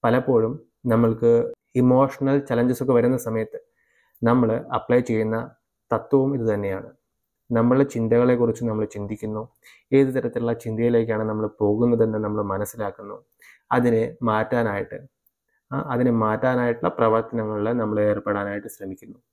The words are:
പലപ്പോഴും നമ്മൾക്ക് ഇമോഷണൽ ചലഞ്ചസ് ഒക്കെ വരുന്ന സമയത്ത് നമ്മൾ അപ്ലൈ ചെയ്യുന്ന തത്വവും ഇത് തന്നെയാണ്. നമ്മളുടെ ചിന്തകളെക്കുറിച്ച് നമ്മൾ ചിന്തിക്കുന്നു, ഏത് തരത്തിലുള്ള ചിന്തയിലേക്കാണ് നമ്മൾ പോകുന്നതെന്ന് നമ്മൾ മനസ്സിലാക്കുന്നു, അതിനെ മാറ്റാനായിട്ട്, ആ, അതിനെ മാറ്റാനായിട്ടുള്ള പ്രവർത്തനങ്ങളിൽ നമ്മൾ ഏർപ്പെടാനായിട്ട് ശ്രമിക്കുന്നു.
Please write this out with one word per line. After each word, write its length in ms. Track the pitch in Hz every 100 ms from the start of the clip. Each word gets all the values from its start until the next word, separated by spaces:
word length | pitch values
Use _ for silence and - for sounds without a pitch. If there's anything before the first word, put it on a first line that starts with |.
പലപ്പോഴും 500 | 117 123 127 120 110 131 _ _ 127
നമ്മൾക്ക് 380 | 113 117 113 117 117 117 - _ 127
ഇമോഷണൽ 580 | 123 127 135 - 135 139 139
ചലഞ്ചസ് 320 | 120 123 131
ഒക്കെ 100 | 131 120
വരുന്ന 180 | 120 131 117
സമയത്ത് 320 | 110 110 - _ _ _ _ _ _ 117
നമ്മൾ 200 | 123 117 117 - 117
അപ്ലൈ 220 | - 120 123
ചെയ്യുന്ന 260 | 110 110 113 123 _ _ _ _
തത്വവും 380 | 110 - 139 135 139
ഇത് 160 | 113
തന്നെയാണ്. 360 | 104 101 95 - _ _ _ _ _ _ 117
നമ്മളുടെ 280 | 120 127 139
ചിന്തകളെക്കുറിച്ച് 720 | 117 113 120 123 120 120 113 120
നമ്മൾ 160 | 107 104
ചിന്തിക്കുന്നു, 480 | 104 101 107 107 107 113 _ - - _ 135
ഏത് 120 | 135 131
തരത്തിലുള്ള 380 | 123 120 117 117
ചിന്തയിലേക്കാണ് 600 | 117 110 120 120 113 107 110
നമ്മൾ 160 | 107 104 -
പോകുന്നതെന്ന് 600 | 104 104 120 117 113 107 107
നമ്മൾ 160 | 104 101
മനസ്സിലാക്കുന്നു, 640 | 95 104 117 104 - 101 107 _ _ - _ _ 127
അതിനെ 260 | 120 113 117 - 117
മാറ്റാനായിട്ട്, 720 | 107 110 123 113 101 - - 135 _ _ _ _ _ _
ആ, 40 | 135 151
അതിനെ 180 | 123 123 117
മാറ്റാനായിട്ടുള്ള 640 | 110 107 127 123 120 117 87 -
പ്രവർത്തനങ്ങളിൽ 680 | 113 113 113 120 107 107 104 120
നമ്മൾ 160 | 107 107
ഏർപ്പെടാനായിട്ട് 680 | 104 104 104 101 101 101 107
ശ്രമിക്കുന്നു. 520 | - 98 95 - - _